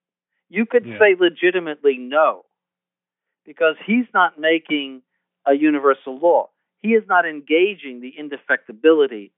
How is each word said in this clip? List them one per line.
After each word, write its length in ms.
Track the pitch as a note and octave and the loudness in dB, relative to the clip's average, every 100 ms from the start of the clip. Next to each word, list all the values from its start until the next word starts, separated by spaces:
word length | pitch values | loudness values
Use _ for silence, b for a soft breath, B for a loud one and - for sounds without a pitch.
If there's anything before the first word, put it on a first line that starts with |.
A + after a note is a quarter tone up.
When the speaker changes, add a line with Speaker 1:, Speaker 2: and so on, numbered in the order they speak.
| _ _ _ _ _ | _ _ _ _ _
Speaker 1:
you 180 | F3 A3+ | -6 -2
could 180 | B3 | -2
Speaker 2:
Yeah. 140 | G#3+ G#3 | -2 2
Speaker 1:
say 160 | G#3 F#3 | 2 4
legitimately 800 | F3+ - F3 F3+ E3 D3 C#3+ B2+ | 2 2 -2 -2 -6 -2 -2 -2
no, 460 | B2+ D3 D3 F#2+ _ _ _ _ _ _ _ _ _ _ | -2 0 0 0 _ _ _ _ _ _ _ _ _ _
because 320 | - C#3+ D#3+ D#3 | -20 -4 -2 -2
he's 220 | - A#3 A#3 | -2 -2 0
not 260 | G3+ F3 - | 0 0 0
making 640 | D#3 E3 D#3+ D3+ C#3 C3 _ _ _ _ C#3+ | -2 -2 -2 -8 -8 -16 _ _ _ _ -2
a 80 | |
universal 640 | C#3+ D3+ D3 C#3 C3 - C3 | 2 2 2 0 0 -4 -2
law. 320 | E3+ C#3+ - _ _ _ | 2 2 0 _ _ _
He 160 | G#3+ | -2
is 120 | A3+ F#3+ | 0 2
not 180 | F3+ E3+ | 0 0
engaging 720 | D3+ C#3 D#3 F#3+ F#3 C#3+ B2 | -6 -2 0 0 -4 -14 -16
the 140 | B2+ D#3 | -18 -16
indefectibility 1120 | D3+ C#3+ - C3+ - A2 D3+ D#3+ C#3 A2 G2+ | -16 -14 -6 -6 -6 0 4 4 2 -2 -16